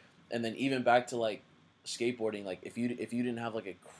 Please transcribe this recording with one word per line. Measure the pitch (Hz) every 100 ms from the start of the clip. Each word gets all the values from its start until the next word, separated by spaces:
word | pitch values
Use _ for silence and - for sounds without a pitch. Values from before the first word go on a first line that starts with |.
| - - -
and | 117
then | 113 107
even | 135 131
back | 120 120 123
to, | 123
like, | 110 98 - - - _
skateboarding, | - - 120 120 110 104
like, | 98 92
if | - -
you, | 120 120
if | 110
you | 120
didn't | 123 117
have, | 117
like, | 110 98
a | 90 - -